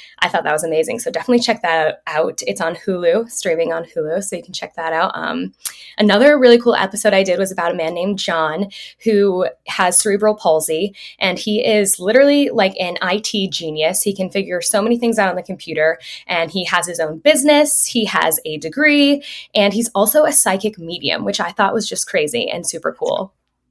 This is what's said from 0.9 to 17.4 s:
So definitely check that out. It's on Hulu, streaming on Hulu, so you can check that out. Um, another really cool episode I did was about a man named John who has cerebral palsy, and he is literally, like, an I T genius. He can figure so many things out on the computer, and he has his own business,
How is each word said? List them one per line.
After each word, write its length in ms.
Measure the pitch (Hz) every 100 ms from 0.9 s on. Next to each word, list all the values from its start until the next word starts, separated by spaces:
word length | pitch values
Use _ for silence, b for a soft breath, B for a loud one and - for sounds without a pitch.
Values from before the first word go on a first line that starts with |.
| 113
So 100 | 165
definitely 300 | 160 - 240
check 220 | 240 220
that 400 | 170 165 156 - -
out. 360 | 156 165 - -
It's 140 | 196
on 160 | 165 170
Hulu, 540 | - 185 170 196 233
streaming 400 | - 190 160 165
on 140 | 165 170
Hulu, 360 | - 156 175
so 120 | 196 180
you 80 |
can 80 | 170
check 200 | 190 - -
that 160 | 165
out. 200 | 165 175 -
Um, 380 | 160 - 190 - B B B B
another 400 | 208 202 277 294
really 220 | 247 233
cool 160 | 240 -
episode 380 | 190 202 214
I 100 | 196
did 160 | 190 175
was 120 | 190
about 200 | 185 170
a 40 | 175
man 180 | 160
named 260 | 175 185 196
John 480 | - 165 156 160 196 B B B 226
who 420 | 208 202 185 185 - -
has 300 | - 180 175
cerebral 360 | 214 196 214 214
palsy, 580 | 180 160 156 160 202 - B B
and 220 | 190 180
he 240 | - 208 -
is 340 | 214 202 -
literally, 500 | 185 240 285 285 277
like, 240 | 220 190 190
an 200 | 180 180
I 180 | 185 208
T 280 | 214 214 190
genius. 540 | - 165 156 156 190
He 100 | 208
can 160 | 196 185
figure 300 | 202 196 180
so 200 | 170 202
many 160 | 220 240
things 200 | 233 220
out 120 | 190
on 60 | 180
the 60 |
computer, 560 | 170 185 - 156 160 170 B B B
and 260 | 175 165
he 140 | 185 170
has 220 | 180 170
his 120 | 170
own 200 | 160 156
business, 680 | 285 294